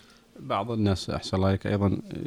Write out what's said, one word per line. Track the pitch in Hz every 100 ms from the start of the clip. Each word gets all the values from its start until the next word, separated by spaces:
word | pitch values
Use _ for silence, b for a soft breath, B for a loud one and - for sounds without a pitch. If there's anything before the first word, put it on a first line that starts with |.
| b b b -
بعض | 135 107 110
الناس، | 113 101 92 -
أحسن | - - 95
الله | 95
إليك، | 95 104
أيضًا | 104 98 - - -